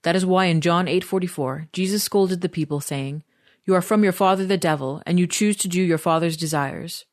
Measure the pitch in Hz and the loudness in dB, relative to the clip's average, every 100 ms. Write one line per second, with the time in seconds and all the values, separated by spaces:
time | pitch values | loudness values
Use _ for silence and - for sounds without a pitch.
0 | 170 185 185 185 185 160 170 170 180 185 | 0 0 2 2 4 2 2 2 2 -2
1 | - 190 180 - 131 143 160 180 185 208 | 0 -2 -2 -4 -4 -6 -8 -4 -2 -2
2 | - 208 190 180 180 - 151 147 - 143 | 0 0 0 0 -4 -4 -4 -4 -4 -6
3 | 135 151 - _ _ _ - 185 175 214 | -6 -8 -14 _ _ _ 0 0 2 2
4 | 208 180 190 190 190 196 165 151 135 147 | 2 4 2 2 0 0 0 0 -2 -8
5 | - 175 180 - 208 202 190 175 185 160 | 0 2 2 2 0 0 -2 0 2 0
6 | 170 160 170 160 160 151 139 156 170 - | 2 0 0 -2 -4 -2 -4 -6 -12 -14
7 | - | -16